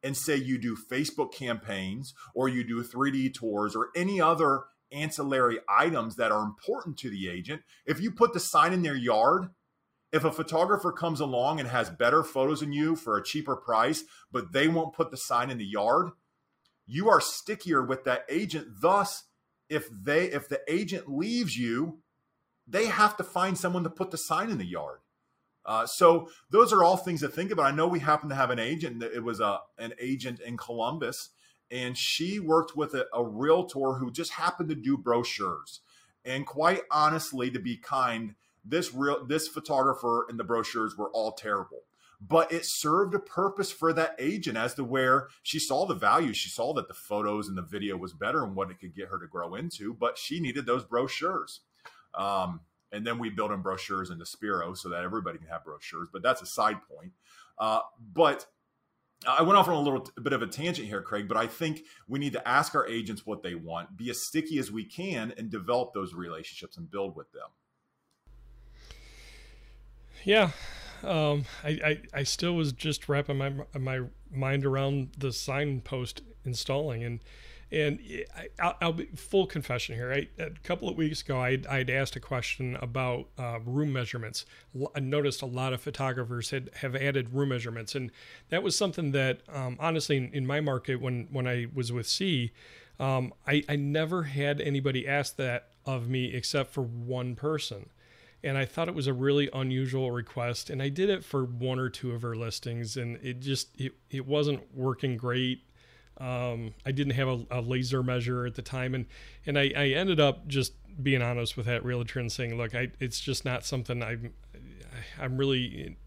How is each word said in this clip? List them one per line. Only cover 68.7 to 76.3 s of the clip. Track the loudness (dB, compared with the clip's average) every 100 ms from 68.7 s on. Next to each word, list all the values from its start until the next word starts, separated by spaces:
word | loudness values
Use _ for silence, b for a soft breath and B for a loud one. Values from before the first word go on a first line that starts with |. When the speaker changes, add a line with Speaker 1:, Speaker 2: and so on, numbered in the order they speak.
| B B B B B B B B B B B -20 -20 -20 -8
Speaker 2:
Yeah. | 4 6 6 B B B B B
Um, | -2 2 4 2 -2 B
I, | -4
I, | 0 0 0 -4
I | -4
still | -4 -2 0 0
was | 0
just | -2 -4 -4 -2
wrapping | -2 0 -2
my, | -2 -4 -8 -6
my | -4 -4 -6 -12 -10
mind | -4 0 2 2
around | 2 2 0 -2 -4
the | -4
signpost | -4 -4 -2 0 -2 -4 -6 -6 -8 -16